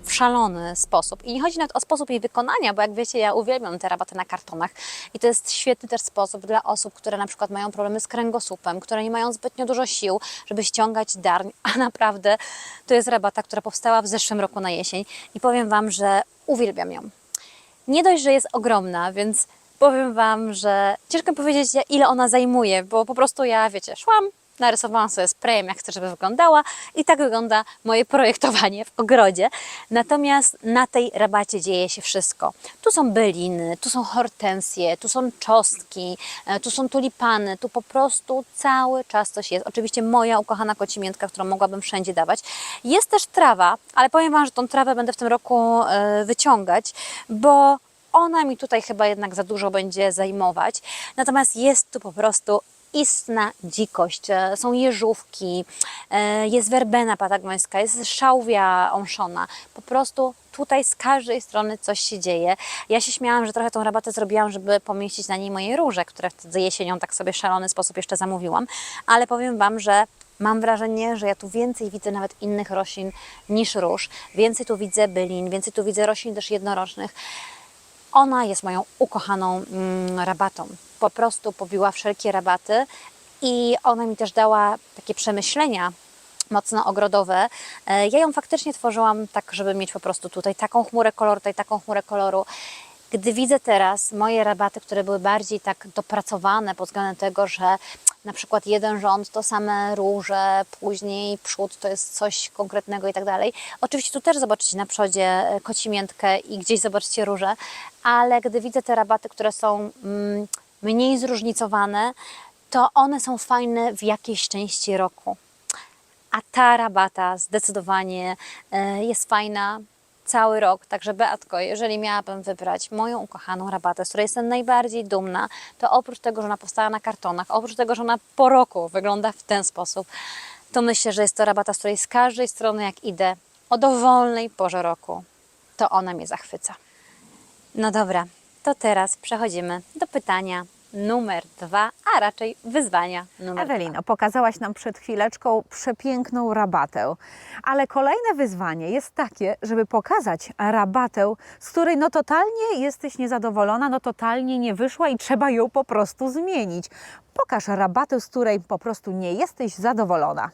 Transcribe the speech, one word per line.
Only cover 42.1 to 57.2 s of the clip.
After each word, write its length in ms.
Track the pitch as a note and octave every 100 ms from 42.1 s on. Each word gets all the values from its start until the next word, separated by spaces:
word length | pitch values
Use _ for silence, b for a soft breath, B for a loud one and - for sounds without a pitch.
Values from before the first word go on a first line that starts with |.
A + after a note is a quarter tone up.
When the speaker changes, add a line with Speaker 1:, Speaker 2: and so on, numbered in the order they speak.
Speaker 1:
dawać. 260 | E3+ E3 G#3+ B B B B
Jest 260 | A#3+ F4+ -
też 160 | G#4 -
trawa, 520 | - D4+ G3 F3+ A3 -
ale 160 | - C4
powiem 220 | D#4+ D#4+
Wam, 140 | D4+ C#4+
że 60 |
tą 160 | - B3
trawę 260 | C#4 C4+
będę 180 | A#3+ A#3+
w 40 | -
tym 120 | A#3+
roku, 540 | A#3+ - A#3+ A#3 A#3
e, 420 | A#3+ G3+ G#3 G#3
wyciągać, 680 | G#3 A#3+ D4 A#3 F#3 F#3 - B B B B
bo 480 | G#3+ C#4 C#4+ C#4 C#4 _ _ _
ona 320 | E4 E4+ E4
mi 120 | D4 B3
tutaj 260 | C4+ A3+
chyba 240 | - G#3 G#3+
jednak 280 | G3+ G3+
za 100 | F#3
dużo 260 | F#3 G#3 G3
będzie 420 | F#3+ F#3+ F3+ G3
zajmować. 680 | F#3 F#3+ G3 F#3 E3 F3+ - B B B -
Natomiast 400 | C4 C4+ C4 A3+
jest 340 | C4 C4 -
tu 100 | A#3+
po 120 | G3+
prostu 480 | E3+ G#3+ G3+ - G#3 _ _ _
istna 600 | D4 D4 - - A3+ G#3 -
dzikość. 680 | F3 F3+ G#3+ - E3+ - -
E, 260 | F#3+ F#3+ G3
są 160 | B3
jeżówki, 920 | B3 C4 G#3+ A3 A3 - - F#3 F3+ F3 B B B B
e, 380 | G3+ G#3 G#3+ G#3+
jest 220 | A#3+ A3
werbena 460 | B3+ A#3+ A#3+ A3+
patagońska, 640 | G3+